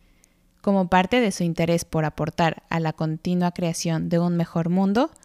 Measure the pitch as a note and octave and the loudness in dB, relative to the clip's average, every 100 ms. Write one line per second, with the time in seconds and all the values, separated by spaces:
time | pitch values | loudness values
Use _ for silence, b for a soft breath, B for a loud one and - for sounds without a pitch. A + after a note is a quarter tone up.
0 | _ _ _ _ _ _ - G3 F3 F#3 | _ _ _ _ _ _ -2 0 2 2
1 | F#3 B3 G#3+ - F3 D#3+ E3+ E3+ - D#3+ | 2 2 0 0 -2 0 0 0 0 -2
2 | D3+ - D#3 - E3 - - E3 D#3+ - | -2 -4 -4 0 0 -2 -6 -4 -2 -2
3 | D#3 D#3+ F3+ F3+ F3 E3+ E3+ D#3+ E3+ D#3+ | -4 -4 -2 0 0 -2 -4 -4 -4 -2
4 | E3+ E3+ F3 E3+ E3+ E3 E3+ F3+ G3 G#3 | 0 0 2 0 0 -2 0 2 2 2
5 | D#4 - | 0 -4